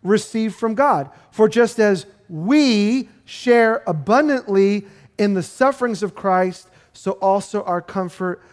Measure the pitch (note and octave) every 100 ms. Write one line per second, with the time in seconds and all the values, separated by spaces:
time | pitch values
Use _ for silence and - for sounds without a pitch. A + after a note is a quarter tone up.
0 | F#3 G#3 - A3+ A3 F#3+ A3+ A3 C#4+ F#3
1 | C#3 - _ - A3 A3 A#3 - G#3+ F#3+
2 | - _ _ E3 F3 D4 C#4+ G#3+ G#3 B3+
3 | A#3+ _ _ - - A#3+ A3+ A3 - D#3+
4 | C#3 A#3 D4+ C4+ - G3 G3 G#3 G3+ -
5 | - - G#3 G3 E3+ - C4 C4 B3 G3+
6 | G3+ - G3 F#3 F#3 F3 _ _ _ -
7 | - F#3+ F#3+ G3 F#3+ G#3 F#3+ F3 E3+ G3
8 | F#3 - F#3 F3 _